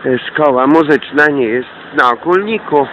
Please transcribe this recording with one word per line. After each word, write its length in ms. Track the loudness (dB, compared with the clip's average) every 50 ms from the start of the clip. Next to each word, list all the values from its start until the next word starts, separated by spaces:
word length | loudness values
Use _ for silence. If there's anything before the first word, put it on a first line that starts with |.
| -4
e, 120 | -2 -2 -2
szkoła 480 | -4 -6 -4 0 2 2 2 2 2
muzyczna 600 | 4 4 4 4 2 2 0 -2 -2 0 2 2
nie 200 | 2 2 0 -2
jest 220 | -2 -2 -4 -4 -8 -12 -20 -20 -8 -4
na 140 | 0 0 0
okulniku, 760 | 0 -2 -2 -2 0 0 0 -2 -6 -6 -4 -2 -2 -2 -2 -2